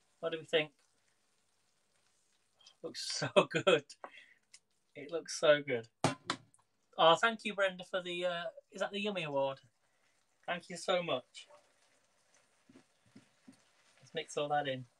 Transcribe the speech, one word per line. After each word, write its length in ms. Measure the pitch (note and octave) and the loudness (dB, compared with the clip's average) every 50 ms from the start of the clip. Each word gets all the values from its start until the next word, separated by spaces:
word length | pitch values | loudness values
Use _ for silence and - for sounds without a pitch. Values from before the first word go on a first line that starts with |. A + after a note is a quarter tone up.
| _ _ _ _ | _ _ _ _
What 120 | E3 E3 | -6 -6
do 60 | E3 D#3+ | -6 -6
we 60 | D3+ | -2
think? 260 | - - D#3 D3+ D3+ - _ _ _ _ _ _ _ _ _ _ _ _ _ _ _ _ _ _ _ _ _ _ _ _ _ _ _ _ _ _ _ _ _ _ _ _ _ _ - - _ | 0 2 2 2 0 -4 _ _ _ _ _ _ _ _ _ _ _ _ _ _ _ _ _ _ _ _ _ _ _ _ _ _ _ _ _ _ _ _ _ _ _ _ _ _ -20 -18 _
Looks 280 | - D#3+ C3 - - - | -12 -10 -10 -8 -8 -6
<laughs> 80 | - - | -4 -4
so 100 | D3+ C3 - G3 - - | -6 2 4 4 4 4
good. 340 | - D#3+ - F#3+ E3+ D3 - - - - - - - - - - _ _ _ _ - - _ _ _ _ _ _ _ | 0 0 4 4 4 4 2 -4 -14 -20 -20 -20 -18 -20 -20 -20 _ _ _ _ -20 -20 _ _ _ _ _ _ _
It 160 | D3 C#3 C#3+ | -16 -10 -8
looks 280 | E3 D#3+ C#3+ - - - | -6 -6 -6 -8 -4 2
so 220 | - D#3 D3 D3 C#3+ | 6 6 6 6 4
good. 220 | C#3 B2+ A#2 A#2 - _ _ - C3 C3 - - - - - - _ _ _ _ _ _ _ _ _ _ - | 0 -4 -4 -4 -8 _ _ -2 -2 -2 -4 -6 -8 -8 -8 -12 _ _ _ _ _ _ _ _ _ _ 4
Oh, 180 | E3+ E3 E3 | 6 6 8
thank 240 | - - A3+ A3+ A3 - | 6 4 2 0 -2 -6
you, 120 | G#3+ F#3+ | -6 -2
Brenda, 280 | F#3+ G3 F#3+ F#3 F3+ - - | 0 0 0 0 -4 -8 -6
for 120 | - F#3 | -6 -6
the... 240 | F3 F3+ F3 F3 F3+ | -4 -4 -4 -2 -2
Uh, 180 | F3+ F3 E3+ E3+ E3 - - - _ | -2 -2 -4 -6 -8 -10 -12 -18 _
is 100 | - G3 | -6 -6
that 100 | G3 - | -4 -4
the 100 | G3 G3+ | -4 -4
Yummy 220 | G3+ G#3+ G3 F3+ D#3+ | -4 -4 -4 -4 -4
Award? 360 | D3 C#3+ C#3 C#3 C#3 C3+ - - - _ _ _ _ _ _ _ _ _ _ _ _ _ _ _ | -2 0 0 0 0 -2 -6 -12 -20 _ _ _ _ _ _ _ _ _ _ _ _ _ _ _
Thank 240 | - F3 F3+ - - | -6 -6 -6 -6 -10
you 80 | F3+ E3+ | -12 -6
so 240 | - - F#3 F3+ | -2 0 0 0
much. 460 | F3 D#3+ C#3 B2+ - _ - - - - - - _ _ _ _ _ _ _ _ _ _ _ _ _ _ _ _ _ _ _ _ _ - - - - _ _ _ _ _ _ - - _ _ _ _ - C4+ - _ _ _ _ _ _ _ _ | 2 0 -2 -2 -4 _ -16 -20 -20 -20 -20 -20 _ _ _ _ _ _ _ _ _ _ _ _ _ _ _ _ _ _ _ _ _ -20 -20 -20 -20 _ _ _ _ _ _ -20 -20 _ _ _ _ -20 -20 -20 _ _ _ _ _ _ _ _
Let's 140 | C3+ - - | -20 -10 -8
mix 240 | D#3+ - - - D#3 | -8 -8 -4 -4 -4
all 120 | D3 C#3+ | -2 0
that 180 | D3 D3 C#3+ C#3 | 0 0 0 0
in. 180 | C3 C3 B2 - _ | -4 -4 -8 -12 _